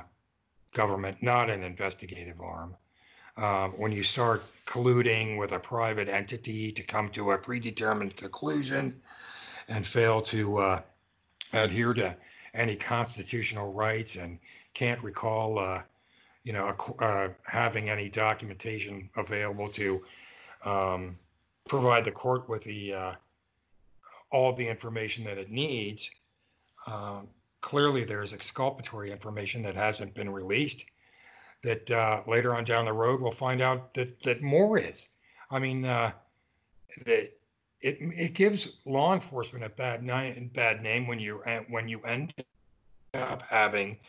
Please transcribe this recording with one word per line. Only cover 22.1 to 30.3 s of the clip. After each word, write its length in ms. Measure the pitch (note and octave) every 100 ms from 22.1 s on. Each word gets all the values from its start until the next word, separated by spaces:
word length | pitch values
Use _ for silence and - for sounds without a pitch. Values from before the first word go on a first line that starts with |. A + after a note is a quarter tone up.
court 380 | - B2+ B2+ -
with 160 | A2
the, 300 | A2 G#2 G2+
uh, 180 | F#2+ F#2 F2+ _ _ _ _ _ _ _ - - - -
all 220 | C3+ C3
the 120 | B2 A#2
information 580 | A2 A#2 A2+ G#2+ A2+
that 120 | G#2+ G2
it 140 | F#2+
needs, 600 | A#2 D3+ A#2+ G#2 G#2 - - _ _ _ _ _ - -
um, 420 | G#2 G#2 G2+ G2+ _ _ _
clearly 420 | - C#3+ C#3+ C3+
there's 300 | G#2+ G#2 G2+
exculpatory 800 | G2+ - - C3+ C3+ A#2 A2 G2+
information 480 | G2+ G#2+ G#2 G2+ A#2+
that 120 | G#2
hasn't 400 | F#2+ G#2+ G#2+ G2+
been 160 | - G2+